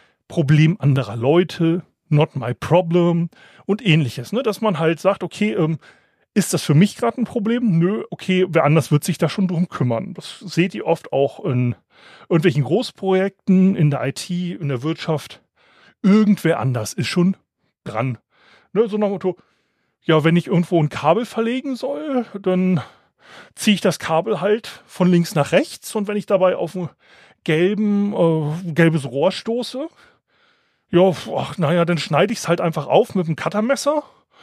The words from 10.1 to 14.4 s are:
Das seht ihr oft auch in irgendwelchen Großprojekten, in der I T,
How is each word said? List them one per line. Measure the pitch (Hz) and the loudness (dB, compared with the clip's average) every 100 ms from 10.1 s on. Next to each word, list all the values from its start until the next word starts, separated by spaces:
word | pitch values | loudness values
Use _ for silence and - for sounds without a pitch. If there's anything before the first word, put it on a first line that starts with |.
Das | - - - | -14 -16 -18
seht | 190 170 180 | -6 -2 -2
ihr | 214 - | -2 -4
oft | 165 - | -4 -2
auch | 135 139 - | -2 -2 -4
in | 185 123 123 - _ _ - - - | -4 -2 -2 -4 _ _ -20 -20 -2
irgendwelchen | 170 165 135 | 2 2 0
Großprojekten, | 120 190 - - 190 190 196 - - 185 190 | 0 -2 -4 -6 -2 0 0 -4 0 4 4
in | 196 151 | 2 0
der | 135 127 | 0 -6
I | |
T, | - - 175 | -8 -8 -8